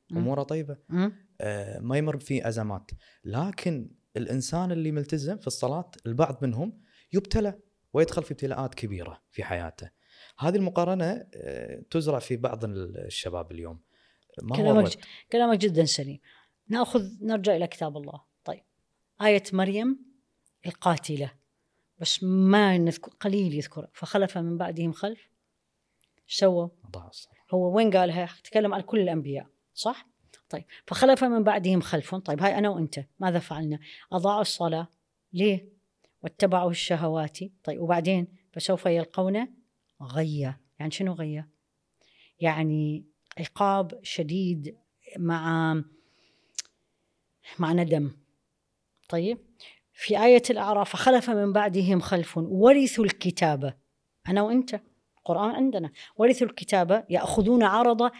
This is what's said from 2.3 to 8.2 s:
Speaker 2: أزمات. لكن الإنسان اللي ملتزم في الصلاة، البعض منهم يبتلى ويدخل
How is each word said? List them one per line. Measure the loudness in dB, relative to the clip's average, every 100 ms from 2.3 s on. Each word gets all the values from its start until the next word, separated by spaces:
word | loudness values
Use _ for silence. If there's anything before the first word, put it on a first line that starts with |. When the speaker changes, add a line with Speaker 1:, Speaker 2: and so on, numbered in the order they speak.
| -4 -2
Speaker 2:
أزمات. | -4 -4 -6 -10 -18 _ _
لكن | -8 -4 -4 -4 -4 -4 -8 _ _ -8
الإنسان | -4 -4 -4 -4 -2
اللي | -2 -2
ملتزم | -2 -2 -4 -4 -6
في | -6
الصلاة، | -4 -4 -4 -8 -12 -8
البعض | 0 0 0
منهم | -4 -2 -6 -8 _ _ -4
يبتلى | -4 0 0 0 -4 _ _ _
ويدخل | 0 0 0